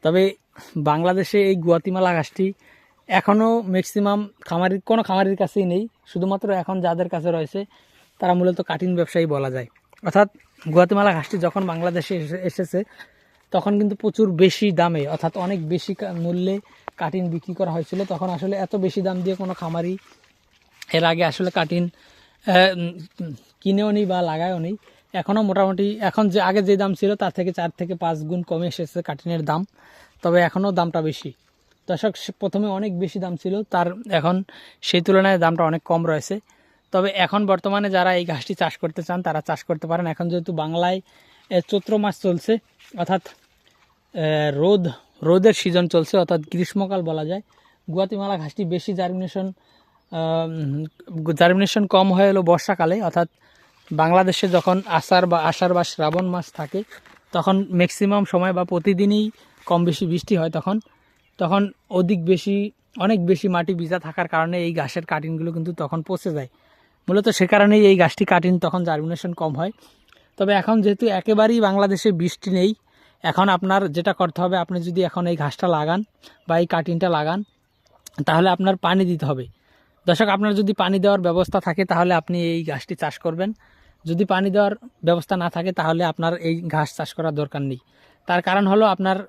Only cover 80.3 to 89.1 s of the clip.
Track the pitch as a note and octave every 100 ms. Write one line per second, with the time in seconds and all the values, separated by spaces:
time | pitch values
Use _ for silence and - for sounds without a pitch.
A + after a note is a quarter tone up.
80.3 | G3 G#3 G3+ G3+ G#3+ F#3 G3 G3 G3+ F3
81.3 | E3+ F3+ G3 F3+ E3 F#3+ E3+ F3 F3 -
82.3 | F3 E3+ E3 D#3+ C3+ - F3 D3+ - E3+
83.3 | E3 F#3+ A3 _ _ _ _ D#3+ E3+ G3
84.3 | F#3+ G3 F#3+ G3+ G3+ A#3+ _ E3 F3 -
85.3 | F#3+ E3+ E3+ F3+ F3 D#3+ E3 E3+ D#3 E3
86.3 | E3+ E3 E3 F3 D#3 D3+ - D3+ - D#3+
87.3 | D3 C#3+ D3+ C#3 B2+ _ _ _ _ -
88.3 | F3+ F3+ F#3+ G3 G3+ A3 F#3 F#3+